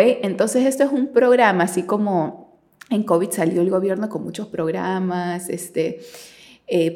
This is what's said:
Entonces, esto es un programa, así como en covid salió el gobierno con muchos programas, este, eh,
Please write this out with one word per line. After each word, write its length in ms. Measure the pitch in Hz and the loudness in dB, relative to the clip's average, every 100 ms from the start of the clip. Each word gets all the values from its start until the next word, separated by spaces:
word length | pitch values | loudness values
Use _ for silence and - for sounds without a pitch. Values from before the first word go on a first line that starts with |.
| 226 247 | 4 4
Entonces, 440 | 196 185 214 254 269 | -2 0 0 2 2
esto 180 | 269 | 2
es 80 | 277 | 0
un 160 | 277 254 | 0 0
programa, 580 | 240 254 247 220 185 165 | 2 4 6 4 4 0
así 180 | 185 | 0
como 760 | 175 208 208 180 - - - _ _ _ - | -2 -2 0 0 -2 -6 -20 _ _ _ -4
en 140 | 214 | -2
covid 280 | 214 170 185 | 2 0 0
salió 300 | 196 165 175 | -2 -2 0
el 80 | 180 | 0
gobierno 380 | 190 190 190 214 | 0 -2 -2 -4
con 140 | 160 | -6
muchos 240 | 165 165 208 | -10 -10 -10
programas, 1040 | 165 160 185 180 190 185 180 175 175 180 | -6 -4 -4 -4 -4 -2 -4 -4 -6 -8
este, 500 | 180 - 160 160 - - - - - - - - | -10 -8 -4 -4 -6 -16 -20 -20 -20 -20 -20 -4
eh, 240 | 180 165 | 0 0